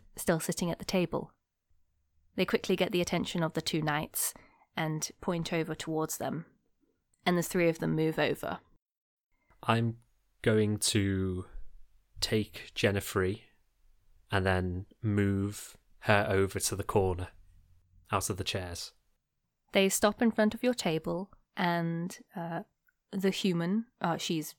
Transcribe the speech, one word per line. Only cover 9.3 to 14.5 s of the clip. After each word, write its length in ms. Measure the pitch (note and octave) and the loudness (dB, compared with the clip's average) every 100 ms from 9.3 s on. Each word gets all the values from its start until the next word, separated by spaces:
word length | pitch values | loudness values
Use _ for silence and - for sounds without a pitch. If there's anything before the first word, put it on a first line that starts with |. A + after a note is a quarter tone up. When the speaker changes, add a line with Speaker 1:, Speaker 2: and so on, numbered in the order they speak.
| _ _ _ | _ _ _
Speaker 2:
I'm 340 | - A#2 A#2 A#2 _ _ _ _ | 0 2 0 -4 _ _ _ _
going 360 | A#2+ A2 G#2 G#2+ | 2 4 4 2
to 680 | - G#2+ G2 F#2+ F#2+ F#2 - - - - - _ _ - | 0 2 2 2 0 -4 -8 -10 -12 -12 -20 _ _ -8
take 500 | - A2 G#2 - - | -2 0 -2 -6 -12
Jennifer 580 | - A2 G2+ - G2+ F#2 G#2 - _ _ _ _ _ _ - _ | 0 2 2 0 0 0 -2 -10 _ _ _ _ _ _ -20 _
and 160 | G2+ | 0
then 400 | F#2+ | 2